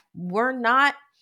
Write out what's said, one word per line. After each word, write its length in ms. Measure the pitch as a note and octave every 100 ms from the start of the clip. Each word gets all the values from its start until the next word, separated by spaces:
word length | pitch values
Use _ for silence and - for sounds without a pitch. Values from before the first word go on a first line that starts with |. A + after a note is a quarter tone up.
| _
we're 380 | - F3+ G3+ B3+
not, 420 | C4 A3+ B3+ C#4+ C#4 _ _